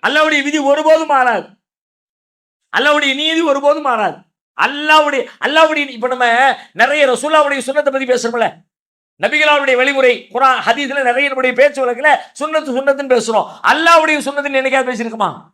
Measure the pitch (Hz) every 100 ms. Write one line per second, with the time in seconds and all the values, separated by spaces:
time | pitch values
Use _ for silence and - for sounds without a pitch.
0 | 196 294 311 302 277 302 277 285 311 320
1 | 311 285 254 214 - _ _ _ _ _
2 | _ _ _ _ _ _ _ - 285 302
3 | 285 269 311 320 330 277 285 302 285 233
4 | 196 151 _ _ _ - 196 285 302 311
5 | 294 269 - - 247 311 320 302 285 240
6 | 240 247 247 233 269 233 - 170 247 294
7 | 277 247 294 311 285 277 247 285 285 269
8 | 254 247 233 233 208 - _ _ _ _
9 | _ _ 196 302 302 294 269 247 262 277
10 | 254 226 - 240 262 247 196 233 277 277
11 | 254 240 285 262 254 247 285 269 254 240
12 | 302 277 - - 302 311 302 247 277 277
13 | 277 254 220 220 151 - 165 277 330 339
14 | 311 302 262 285 285 269 262 262 254 233
15 | 233 220 190 139 -